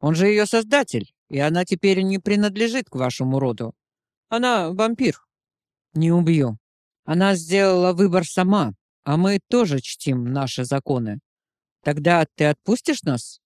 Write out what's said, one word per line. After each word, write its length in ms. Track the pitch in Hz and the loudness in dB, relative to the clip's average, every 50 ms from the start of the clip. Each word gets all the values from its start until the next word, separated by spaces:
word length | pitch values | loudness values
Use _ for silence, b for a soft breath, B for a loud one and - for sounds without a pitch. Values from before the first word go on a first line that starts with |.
Он 140 | - 147 160 | 0 0 0
же 120 | 160 185 | 2 2
её 200 | 202 208 208 208 | 2 4 2 2
создатель, 640 | 208 - 226 226 214 226 285 269 - - 117 - - _ _ _ _ | 2 0 -2 -2 2 0 0 0 0 -4 -6 -6 -8 _ _ _ _
и 100 | - 139 | -4 -2
она 260 | 139 151 165 175 180 | -2 0 0 0 0
теперь 380 | - 196 175 - 196 196 185 190 | -2 -4 0 2 2 2 2 2
не 160 | 190 196 190 | 0 -2 -2
принадлежит 720 | - - 202 208 208 208 190 208 226 233 226 269 - _ | -2 0 0 2 0 0 0 0 -2 -2 -2 -4 -6 _
к 60 | - | -6
вашему 420 | 131 127 123 123 - 131 131 131 135 | -4 -4 -4 -4 -4 -4 -2 -2 0
роду. 360 | 135 127 117 104 120 113 - _ _ _ _ _ _ _ _ _ _ _ | -2 -2 -4 -4 -8 -12 -12 _ _ _ _ _ _ _ _ _ _ _
Она 420 | - 233 240 247 240 214 175 160 | -4 -2 0 2 0 0 0 -2
вампир". 540 | 180 185 220 226 233 - 262 220 - - _ _ _ _ _ _ _ _ _ _ _ _ _ _ _ | -2 -2 -2 -2 0 0 -2 -2 -2 -4 _ _ _ _ _ _ _ _ _ _ _ _ _ _ _
"Не 180 | 160 160 165 170 | 0 2 2 4
убью. 460 | 175 175 160 165 156 139 123 107 110 _ _ _ _ _ _ _ _ _ | 2 4 2 2 2 2 0 -2 -8 _ _ _ _ _ _ _ _ _
Она 300 | - 156 175 190 196 196 | -4 0 2 2 2 2
сделала 580 | 180 165 160 180 196 196 196 185 180 180 180 185 | 0 -2 -2 0 2 4 4 4 4 2 2 2
выбор 340 | 170 202 196 170 185 175 | 2 2 2 2 0 -2
сама, 480 | - - - 185 185 196 208 156 113 101 _ _ _ _ _ _ | -2 -2 -2 0 2 2 2 0 -2 -4 _ _ _ _ _ _
а 120 | - 143 | -2 0
мы 240 | 160 180 190 202 190 _ _ | 2 2 2 0 0 _ _
тоже 320 | - 247 240 185 143 135 | 0 2 2 2 0 -2
чтим 440 | - - - - - 143 135 127 120 | -4 -6 -14 -8 -4 -4 -2 -2 -2
наши 400 | 120 131 139 139 127 - - 127 | -4 -4 -4 -4 -4 -4 -6 -4
законы. 560 | 120 139 139 - - 143 123 117 110 104 135 _ _ _ _ _ _ _ _ _ _ _ _ _ | -4 -4 -4 -2 -2 -4 -2 -2 -4 -8 -10 _ _ _ _ _ _ _ _ _ _ _ _ _
Тогда 440 | 170 180 151 147 170 175 170 160 - _ | -4 -4 0 2 2 4 4 2 0 _
ты 120 | - 156 | 0 0
отпустишь 560 | 147 151 _ _ - 214 254 - - 302 - - | 0 0 _ _ -2 -2 -2 0 -4 -4 -2 -2
нас?" 380 | 165 135 120 - - - _ _ | -4 -4 -4 -6 -10 -20 _ _